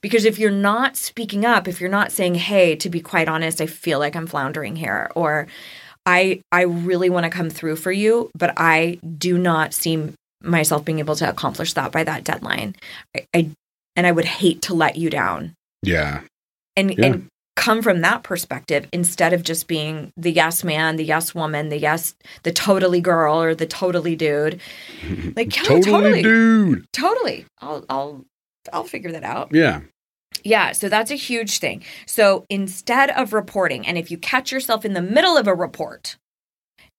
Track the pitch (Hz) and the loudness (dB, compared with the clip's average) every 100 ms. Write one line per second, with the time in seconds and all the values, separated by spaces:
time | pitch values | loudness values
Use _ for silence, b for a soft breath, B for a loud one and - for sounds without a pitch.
0 | 202 226 214 208 214 196 202 220 262 262 | 2 4 4 2 0 2 2 2 0 -2
1 | - - 214 202 226 220 180 175 180 196 | -8 -8 -6 0 2 2 0 -6 -2 0
2 | - - 185 175 180 202 175 156 196 170 | -2 0 0 0 0 4 4 2 -2 -6
3 | 160 185 160 160 160 165 156 - - 143 | -2 -2 0 0 -2 -4 -6 -6 -2 0
4 | 147 165 165 147 135 156 139 160 147 101 | -2 -4 -6 -4 -4 -6 -8 -6 -4 -4
5 | - - 160 151 143 B B B B B | -4 -2 -2 -2 -6 B B B B B
6 | - 180 190 185 _ 175 180 170 175 180 | 2 2 2 0 _ 0 2 0 -2 2
7 | 185 175 170 175 165 165 165 156 185 196 | 2 2 -2 -2 -6 -4 -6 -4 -4 0
8 | 214 233 233 - - - 170 160 170 175 | 2 2 0 -2 -2 2 2 4 2 -4
9 | 165 156 175 180 180 160 151 - 170 160 | -10 -6 0 2 2 2 0 -2 -2 -2
10 | 156 151 _ _ - 170 156 147 151 156 | -4 -10 _ _ -2 0 2 0 -2 -4
11 | 151 151 143 - 143 - 165 - 135 170 | -2 -2 -2 -2 -6 -4 -6 -4 -4 -2
12 | 160 156 - - - - - - B B | -4 -4 -6 -6 -4 -6 -6 -12 B B
13 | B - - 175 160 - _ _ _ - | B -12 0 0 0 -4 _ _ _ 0
14 | 180 165 170 - 190 165 - 170 156 - | 2 2 0 2 2 2 -2 0 0 0
15 | 165 143 90 85 165 - _ _ 92 82 | -2 0 -2 -2 -8 -16 _ _ -2 0
16 | 73 71 - _ _ _ _ - 196 180 | 0 -4 -12 _ _ _ _ 0 0 4
17 | - - - _ _ - - 220 226 175 | 2 2 -4 _ _ -4 0 2 2 2
18 | 170 233 - 175 - - - 143 143 175 | 2 0 -4 -6 -6 -10 -2 -2 -2 -2
19 | 170 - 170 180 170 165 - 160 151 156 | -2 2 2 2 0 -6 -4 -4 -4 -8
20 | 151 - 170 165 160 165 175 156 160 160 | -10 -4 0 2 2 0 -2 0 0 -2
21 | 156 156 160 175 156 147 151 147 147 165 | -2 -2 -2 -6 -4 -4 -4 -2 0 0
22 | 170 - B B - 170 - 190 185 175 | -4 -12 B B -4 -2 2 4 4 2
23 | 175 170 156 156 165 160 160 - 185 175 | 2 2 4 2 2 0 -4 -2 -2 0
24 | 165 165 156 147 151 175 B B B B | -2 -2 0 0 -2 -4 B B B B
25 | B B - - 233 - 392 320 214 202 | B B -6 -4 -4 -2 4 6 6 6
26 | 208 - 214 226 226 220 196 120 - - | 6 4 6 6 6 6 4 2 -2 -2
27 | 320 480 320 - - _ - 147 - 135 | 0 0 -2 -6 -14 _ -12 -12 -6 -6
28 | 143 143 - _ _ _ - 233 - - | -6 -12 -20 _ _ _ -10 -10 -8 -10
29 | 185 160 101 127 - 156 151 76 - _ | -10 -10 -8 -8 0 4 4 0 -10 _
30 | _ _ _ - 202 220 175 - 202 208 | _ _ _ -12 0 2 2 0 0 0
31 | 220 277 - 233 220 - 151 - B B | 0 -6 -4 -4 -2 -4 -4 -6 B B
32 | B - 208 190 - 196 190 185 - 247 | B 4 4 4 0 -4 -4 -6 0 2
33 | 277 - 262 214 208 202 175 131 - 170 | 2 2 0 -2 -2 -2 -2 -2 -4 -4
34 | 165 170 - 262 262 262 262 220 220 190 | -6 -8 -2 -2 -2 -6 -2 -2 -2 -2
35 | 180 247 359 320 208 180 170 - 151 - | 2 4 6 4 4 0 -2 -6 -12 -10
36 | - - _ _ _ _ _ _ b | -14 -16 _ _ _ _ _ _ b